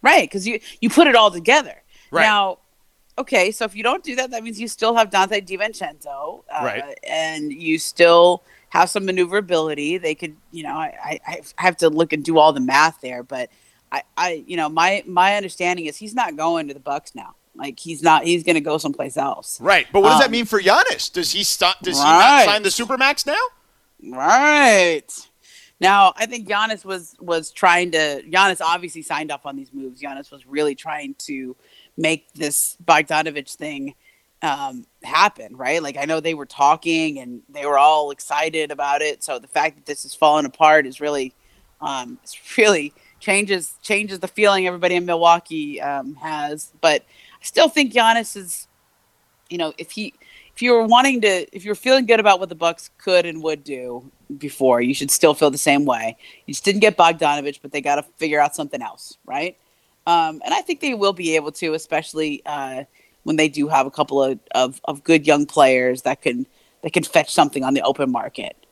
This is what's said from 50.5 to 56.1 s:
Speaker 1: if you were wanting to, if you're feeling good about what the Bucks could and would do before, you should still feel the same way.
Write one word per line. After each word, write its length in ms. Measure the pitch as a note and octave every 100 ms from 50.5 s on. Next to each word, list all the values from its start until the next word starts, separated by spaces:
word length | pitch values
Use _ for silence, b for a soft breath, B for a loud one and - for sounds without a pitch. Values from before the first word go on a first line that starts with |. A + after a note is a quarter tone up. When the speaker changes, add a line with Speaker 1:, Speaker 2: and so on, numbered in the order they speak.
Speaker 1:
if 80 | -
you 100 | A#3+
were 140 | A#3 A3+
wanting 360 | A#3 C4+ B3+
to, 340 | G#3+ F#3 D#3+ G3
if 80 |
you're 100 | F#3+
feeling 300 | G#3 B3 C4
good 160 | A#3 A3+
about 180 | G#3+ F#3+
what 120 | F#3
the 40 |
Bucks 360 | E3 E3+ E3+ - _
could 260 | - F3+
and 180 | E3+ D#3+
would 220 | D#3+ D3+
do 460 | C#3+ C3+ B2 A#2+ B2+ _ _ C#3+
before, 440 | C#3+ - C3 A#2+
you 100 | B2
should 180 | C#3+ C#3
still 220 | - E3
feel 180 | D3 D3+
the 60 | C#3
same 300 | - C#3+ C#3+
way. 300 | A#2+ A2+